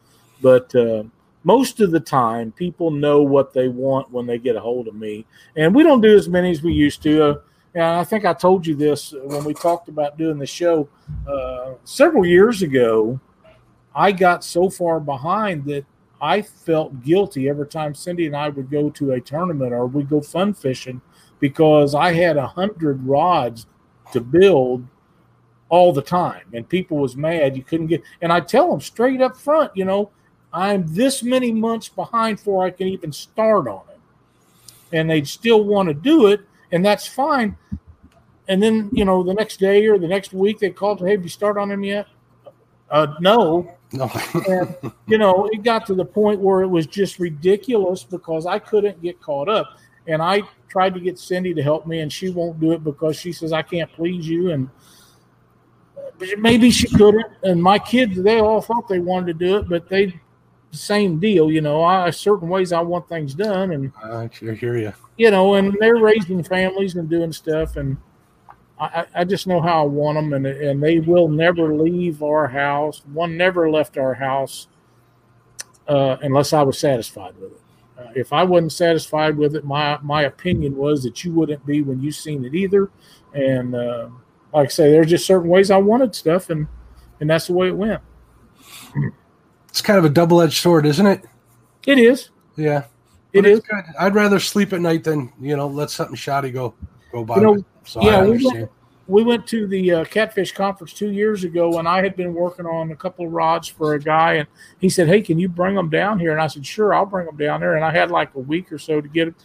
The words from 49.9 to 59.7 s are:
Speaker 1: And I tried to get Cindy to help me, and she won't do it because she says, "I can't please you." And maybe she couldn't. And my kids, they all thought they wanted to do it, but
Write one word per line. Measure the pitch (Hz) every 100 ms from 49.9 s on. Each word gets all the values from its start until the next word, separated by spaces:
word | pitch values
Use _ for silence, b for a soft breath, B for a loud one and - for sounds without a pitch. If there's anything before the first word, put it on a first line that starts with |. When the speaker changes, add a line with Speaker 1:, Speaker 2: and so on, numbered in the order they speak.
| b -
Speaker 1:
And | 156
I | 170 202 202 _ _
tried | 190 190 185
to |
get | 180 180
Cindy | - 185 185
to | 160
help | 139 156 160
me, | 165
and | 151
she | - 190
won't | 175 170 160
do | 160
it | 165
because | 156 139 160 147
she | 180
says, | 160 160
"I | 160
can't | 156 175 156
please | - 170 180 160
you." | 165 180
And | 147 131 _ b b b b b _ _ _ _ _ _ - 539 - 185 208
maybe | 226 233 240
she | - -
couldn't. | - 208 214 220 -
And | 190 170
my | 180 202
kids, | - 240 240 185
they | 190 226
all | 214 214
thought | 190 233 -
they | 185
wanted | 175 185 180
to | 160 180
do | 202
it, |
but | 185